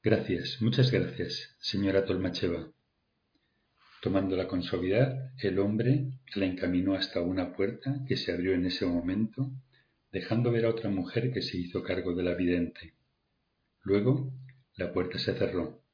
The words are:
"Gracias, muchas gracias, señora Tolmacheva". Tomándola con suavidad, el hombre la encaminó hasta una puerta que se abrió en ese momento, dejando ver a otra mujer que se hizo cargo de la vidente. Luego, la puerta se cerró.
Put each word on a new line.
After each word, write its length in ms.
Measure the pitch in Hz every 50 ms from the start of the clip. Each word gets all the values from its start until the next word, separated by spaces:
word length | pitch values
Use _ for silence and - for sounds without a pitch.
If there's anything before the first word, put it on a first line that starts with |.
| -
"Gracias, 580 | 110 107 - - - 90 82 - - - -
muchas 300 | 110 107 - 131 127 -
gracias, 640 | 113 95 87 87 - - 87 - - - - - _ _
señora 460 | - - - 98 101 98 95 98 98
Tolmacheva". 680 | - 95 92 95 90 87 - - 87 87 82 69 - _ _ _ _ _ _ _ _ _ _ _ _ _ _ _ _ _ _ _ _ _ _ _ _ - - -
Tomándola 440 | 92 95 98 98 95 92 90 92
con 140 | 92 95 90
suavidad, 680 | 90 - 95 90 90 92 98 117 135 135 131 - - - - -
el 180 | - 98 90
hombre 540 | 98 98 104 107 107 - 123 143 147 135 - - - _ - -
la 100 | 101 98
encaminó 480 | 92 90 - 95 90 90 90 92 98 95
hasta 280 | 92 - - - 92
una 320 | 87 90 90 92 90 87 -
puerta 520 | - 98 98 - - - 135 139 139 -
que 100 | - 98
se 140 | - - -
abrió 220 | 85 87 87 95 92
en 120 | 90 90
ese 200 | 92 - - 104
momento, 680 | 87 85 85 85 87 92 104 107 107 - - 135 131 - - - _ _ _ _ _ _ _ _ _
dejando 400 | - 95 90 - 110 117 120 120
ver 140 | 117 113 113
a 40 | 113
otra 200 | 113 113 - 101
mujer 420 | 101 92 87 90 - 117 123 131
que 100 | 127 101
se 160 | - - -
hizo 240 | 90 90 - - 92
cargo 320 | - - 90 92 - 90 87
de 100 | 90 90
la 120 | 90 -
vidente. 580 | - 90 87 87 85 85 82 - - - - _ _ _ _ _ _ _ _ _ _ _ _ _ _ _ _ _ _
Luego, 500 | _ 98 98 104 104 123 143 - - - - - - - - _ _ _ _
la 180 | - 90 85 -
puerta 240 | 95 87 - -
se 160 | - - 107 90
cerró. 480 | - 101 - - 87 80 - - - _ _